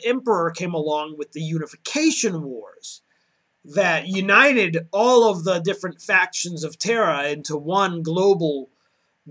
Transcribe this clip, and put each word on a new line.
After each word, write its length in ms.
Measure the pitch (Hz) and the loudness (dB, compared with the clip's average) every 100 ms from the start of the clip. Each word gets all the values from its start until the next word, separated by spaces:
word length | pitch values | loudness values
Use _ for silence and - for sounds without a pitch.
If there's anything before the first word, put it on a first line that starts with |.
| 233 | -2
Emperor 460 | 254 233 190 165 | -2 0 0 0
came 220 | 165 175 | -2 -4
along 440 | 170 151 151 151 151 | -4 -2 -2 -4 -10
with 160 | 147 | -12
the 80 | 151 | -8
Unification 1000 | 160 165 151 - - 294 320 - 226 165 | -6 -6 -6 -12 -8 0 0 2 -2 -4
Wars 580 | 139 120 101 - - - _ _ _ _ _ _ 143 | -8 -12 -14 -18 -20 -20 _ _ _ _ _ _ -6
that 420 | 156 185 160 156 | 0 2 0 -2
united 800 | 190 196 208 285 254 185 165 165 | -2 4 6 6 4 0 -2 -2
all 380 | 196 240 254 226 | 2 6 6 6
of 140 | 185 | 2
the 160 | 170 175 | 0 -2
different 420 | 170 190 180 175 | -2 -4 -8 -8
factions 640 | - 190 175 - 175 165 | 0 2 2 -2 -8 -8
of 160 | 160 - | -10 -6
Terra 480 | 190 233 190 143 143 | -2 0 0 0 -2
into 300 | 147 147 147 | -4 -6 -6
one 460 | 147 190 190 170 | -2 0 0 -2
global 680 | 165 170 196 185 160 143 131 _ _ _ _ _ - | -4 2 4 4 2 -2 -8 _ _ _ _ _ -4